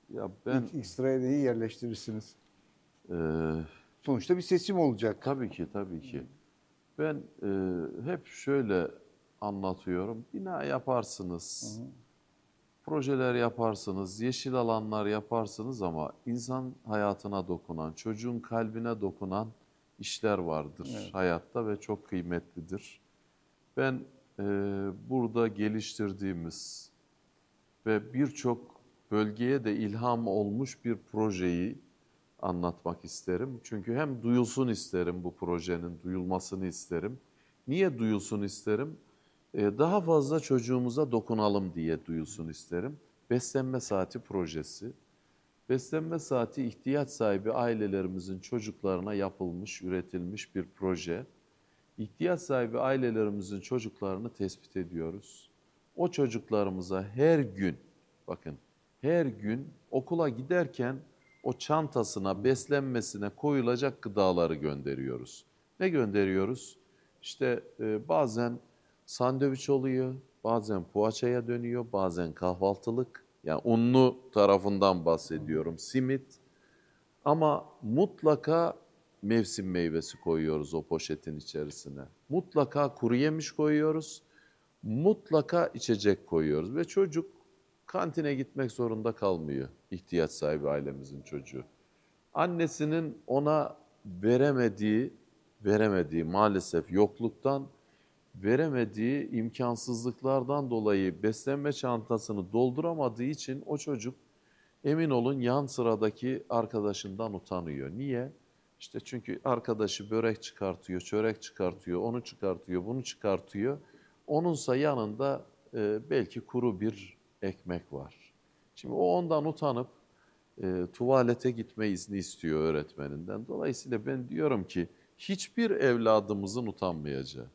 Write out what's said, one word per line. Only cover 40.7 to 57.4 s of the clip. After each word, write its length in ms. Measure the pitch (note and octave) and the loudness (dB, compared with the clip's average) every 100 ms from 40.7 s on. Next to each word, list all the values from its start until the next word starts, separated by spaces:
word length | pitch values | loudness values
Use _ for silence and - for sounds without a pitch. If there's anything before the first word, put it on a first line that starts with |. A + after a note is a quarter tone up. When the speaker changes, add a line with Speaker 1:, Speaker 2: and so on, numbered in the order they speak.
| B2+ B2 B2+ C#3+ | 0 2 0 2
Speaker 1:
dokunalım 640 | A2+ - A2 G#2 G2+ F#2 | 0 0 2 4 4 0
diye 320 | E2+ D#2+ D#2+ E2+ | -2 0 -2 -2
duyulsun 420 | D#2+ D2+ - D#2+ | -6 -6 -8 -10
isterim. 500 | D2+ - F2 B2 D3+ _ _ - | -10 -6 -4 -4 -10 _ _ -2
Beslenme 500 | A#2+ - C3+ C3 B2+ | -2 0 -2 0 -2
Saati 400 | - G2 F2+ A#2 | 0 0 0 -6
projesi. 720 | - G2 E2 D#2+ D2+ - A2 - _ _ _ _ _ _ - | -4 -2 -2 -4 -8 -10 -14 -14 _ _ _ _ _ _ -2
Beslenme 500 | C3 - D#3 D#3+ E3 | -2 0 -4 -2 -6
Saati 460 | - B2+ A2+ - A#2+ | 0 0 0 -2 -6
ihtiyaç 440 | - C3 C#3+ C3+ | -4 -2 0 -2
sahibi 420 | - G#2+ G2 G#2+ | 0 2 2 0
ailelerimizin 840 | A#2+ A#2+ A2 G#2 F#2+ F#2 F#2 F#2 F#2 | 0 2 2 0 0 -2 -4 -8 -10
çocuklarına 760 | - A#2+ G#2+ - G2 F2+ G2 | -4 -4 -4 -4 0 0 0
yapılmış, 680 | G#2 F#2+ - F2+ F2 G2+ - | -2 -2 -2 -6 -6 -10 -8
üretilmiş 760 | F#2 F#2 F2+ F#2 F2 G2+ - F#2+ | -4 -2 -2 -6 -6 -8 -8 -8
bir 100 | E2 - | -8 -4
proje. 500 | F#2+ F2 E2+ F#2 C3+ _ _ _ _ _ _ - | -2 -2 -2 -6 -6 _ _ _ _ _ _ -12
İhtiyaç 440 | G#2+ - E3+ F3 | -12 -4 -2 -2
sahibi 380 | F3 C3 A#2 A#2+ | 0 0 2 0
ailelerimizin 800 | C3 C3+ B2 A2 G#2 G2+ F#2+ G2+ | 0 2 2 2 0 0 -6 -8
çocuklarını 760 | - B2+ A2 - G2 F#2+ A#2 | -4 -4 -4 -6 -4 -4 -8
tespit 440 | - F#2+ - _ F#2+ | -4 -6 -6 _ -6
ediyoruz. 720 | E2 E2 E2 G2 - - _ _ _ _ _ - | -6 -4 -6 -8 -14 -20 _ _ _ _ _ -2
O 120 | F3 | -2
çocuklarımıza 960 | D#3+ C3 A2+ - G#2+ G2 F#2 F2+ F#2+ | 2 0 0 0 2 2 -2 -2 -4
her 360 | G2+ A#2 D#3 | -2 4 6
gün, 360 | D#3+ | 6